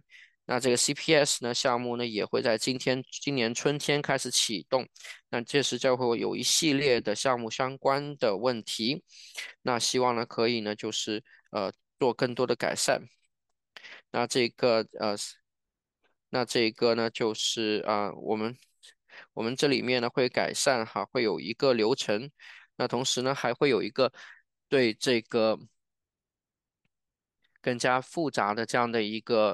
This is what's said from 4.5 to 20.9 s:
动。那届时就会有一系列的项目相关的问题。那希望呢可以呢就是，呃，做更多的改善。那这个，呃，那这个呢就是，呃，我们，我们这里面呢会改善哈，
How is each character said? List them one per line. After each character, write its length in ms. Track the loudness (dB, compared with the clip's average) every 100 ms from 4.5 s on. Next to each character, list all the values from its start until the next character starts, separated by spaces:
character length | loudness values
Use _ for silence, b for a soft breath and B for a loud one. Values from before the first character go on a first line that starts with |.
| -2 -2
动。 200 | -2 -2 -12 B B _
那 120 | -6
届 220 | 0 0
时 160 | 0 0
就 180 | 0 2
会 220 | 2 0
有 160 | -2
一 80 | -2
系 300 | 0 2 2
列 280 | 2 2 2
的 140 | 0
项 240 | -2 0 -2
目 100 | -4
相 300 | -4 -4 -2
关 380 | 0 0 -2 -2
的 200 | 0 0
问 240 | 0 -2
题。 420 | -4 -4 -2 -4 -8 B B B B B
那 160 | 0 2
希 220 | 2 2
望 160 | 2 0
呢 100 | -2
可 220 | 0 0
以 120 | 0
呢 140 | -2
就 160 | -4 -6
是， 320 | -6 -4 -6 b b b
呃， 220 | -4 -4 -6 _ _
做 140 | 0
更 220 | 0 -2
多 100 | 0
的 120 | 0 0
改 180 | -2
善。 260 | 0 0 0 -4 _ _ _ _ _ _ -20 B B _
那 160 | -4 0
这 220 | 2 0
个， 360 | 2 4 4 0 -4
呃， 160 | -4 -2 -8 -14 _ _ _ _ _ _ _ _ _
那 140 | -4
这 280 | 0 2 2
个 240 | 2 2 2
呢 120 | 0
就 240 | 0 -2
是， 500 | 0 -2 -2 0 0 0
呃， 260 | -2 -2 -6
我 180 | -4
们， 240 | -2 -4 -8 _ _ B -20 _ B B
我 80 | -6
们 100 | -4
这 140 | 0 2
里 120 | 2
面 220 | 0 0
呢 80 | 0
会 180 | 0 0
改 240 | 0 -2
善 320 | 0 2 2
哈， 200 | 0